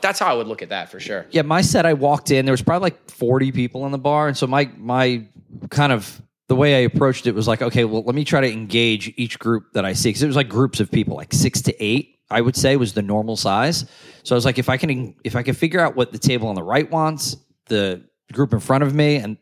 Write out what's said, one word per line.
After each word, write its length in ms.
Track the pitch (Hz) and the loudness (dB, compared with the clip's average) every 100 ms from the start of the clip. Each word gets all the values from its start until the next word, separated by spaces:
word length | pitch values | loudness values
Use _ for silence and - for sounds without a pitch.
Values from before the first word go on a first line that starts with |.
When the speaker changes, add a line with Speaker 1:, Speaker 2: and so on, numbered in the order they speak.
Speaker 1:
that's 160 | 190 196 | -2 0
how 80 | 185 | 0
I 80 | |
would 140 | 123 110 | 0 -4
look 120 | 110 | -8
at 80 | 85 | -8
that 220 | 98 85 | -10 -10
for 100 | 92 | -14
sure. 240 | - 101 82 | -10 -10 -4
Speaker 2:
Yeah, 120 | 165 | -2
my 200 | 147 165 | 2 2
set, 240 | - 165 165 | 4 4 4
I 80 | |
walked 360 | 147 143 143 - | 4 2 2 2
in, 140 | 135 | 2
there 80 | 131 | 4
was 80 | 127 | 2
probably, 260 | - 175 185 | 2 0 0
like, 240 | - - | -4 -12
forty 420 | - 120 131 135 | -4 0 2 2
people 340 | 127 123 127 139 | -2 -4 -4 -6
in 60 | |
the 60 | 139 | -4
bar. 300 | 139 151 151 | 0 2 0
And 80 | 139 | 0
so 100 | 131 | 0
my, 220 | 135 139 - | 0 0 -4
my 460 | 110 127 127 123 107 - - - - | -4 0 2 0 -8 -20 -20 -18 -6
kind 220 | - 143 | 0 2
of, 280 | 120 98 - - _ - | 2 -2 -16 -20 _ -2
the 80 | 127 | 2
way 180 | 147 | 4
I 40 | 135 | 4
approached 460 | 120 - 135 127 120 | 2 2 0 0 -2
it 80 | |
was 140 | 104 110 | -2 0
like, 140 | 110 | 0
"Okay, 220 | 120 123 117 | 0 0 0
well, 160 | 110 | 0
let 120 | 113 | -2
me 100 | 135 | -2
try 180 | 147 151 | 0 0
to 100 | 131 | 0
engage 640 | 110 110 113 117 107 104 - | -2 -2 2 2 0 -4 -6
each 220 | 120 - | -6 -4
group 340 | 113 113 - | -2 -2 -2
that 140 | 113 95 | -4 -2
I 80 | |
see." 180 | 92 117 | 0 0
'Cause 100 | 107 | 0
it 40 | 151 | 0
was, 100 | 139 | 0
like, 120 | 123 | 0
groups 280 | 104 135 - | 2 0 0
of 120 | 101 | 0
people, 260 | - 101 71 | 0 -2 -6
like, 160 | - | -2
six 300 | 139 131 - | 2 2 0
to 200 | - - | -4 -2
eight, 340 | 107 123 - _ - | 0 -2 -4 _ -4
I 140 | 110 | 0
would 140 | 117 127 | 0 2
say, 200 | 135 139 | 2 2
was 160 | 117 | 2
the 100 | 107 | -2
normal 340 | 101 104 110 107 | -2 -2 -2 -2
size. 500 | 104 98 135 170 - - - - | 0 0 0 -2 -6 -14 -20 -12
So 120 | - | -2
I 20 | 123 | 0
was 80 | |
like, 140 | 127 127 | 2 0
"If 100 | 120 | 0
I 80 | 131 | 0
can, 380 | 160 131 117 - | 0 -2 -6 -8
if 120 | 113 120 | -6 -4
I 60 | |
can 120 | 120 | -2
figure 260 | 123 165 175 | -2 0 2
out 160 | 160 127 | 0 0
what 160 | 123 | -2
the 60 | 110 | 0
table 300 | - 123 110 | 0 0 -2
on 60 | |
the 80 | 95 | -4
right 280 | 87 127 156 | 0 0 0
wants, 460 | 165 156 156 - - _ _ - | 0 0 -2 -8 -10 _ _ -4
the 340 | 107 98 90 - _ - | 0 0 -4 -12 _ -8
group 200 | - 143 | -2 0
in 80 | 104 | 0
front 240 | - 135 | 2 2
of 100 | 143 | 2
me, 220 | 147 147 147 | 2 2 2
and, 220 | 104 107 | -2 -8